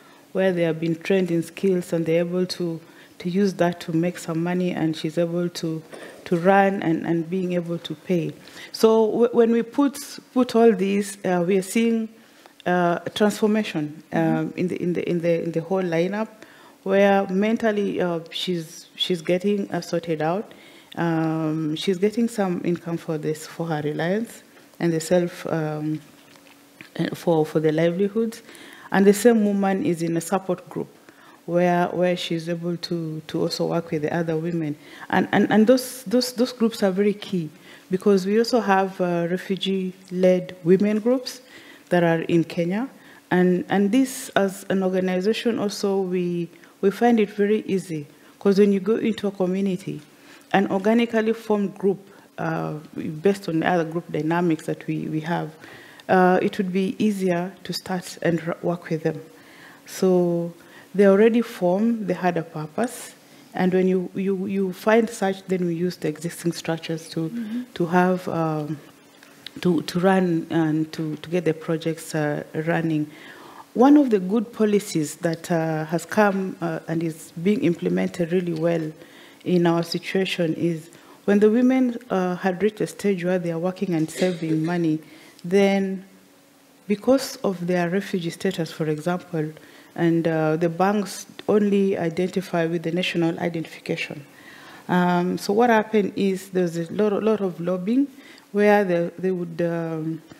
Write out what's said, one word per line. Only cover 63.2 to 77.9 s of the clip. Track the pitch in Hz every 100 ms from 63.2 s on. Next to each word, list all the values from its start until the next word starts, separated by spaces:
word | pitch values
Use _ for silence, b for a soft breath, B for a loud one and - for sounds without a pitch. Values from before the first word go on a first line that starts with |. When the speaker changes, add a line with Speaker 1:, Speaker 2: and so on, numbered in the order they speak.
| B B B
Speaker 1:
and | - 185
when | 185 185
you, | 185 175
you, | 190 190 190 196
you | 196 185
find | 175 220 226 226
such, | - 190 196 -
then | 185 175
we |
use | 165 180 -
the | 156
existing | 151 170 - 170
structures | - - 165 - 160 -
to, | 175 160
Speaker 2:
Mm-hmm. | 233 214 240 247
Speaker 1:
to | - 170
have, | 180 180 180 -
um, | 165 160 156 151 147 - - - _ - - - -
to, | 180 156
to | 156 175
run | 190 190 180 165 -
and | 165 156 156 156
to, | - 156 151
to | 156
get | 180 160
the |
projects, | 160 - 160 165 160 -
uh, | 156 147 151 - 156 156
running. | 165 165 151 151 B B B B B -
One | 208 269 294
of | 262
the | 208
good | 185 226 208
policies | - 214 208 202 165 147 -
that, | 170 165 -
uh, | 165 160 156 160
has | 165
come, | - 214 208 190 190 -
uh, | 170 160 -
and | 165
is | 165 156 - 165
being | 185 214
implemented | 165 170 180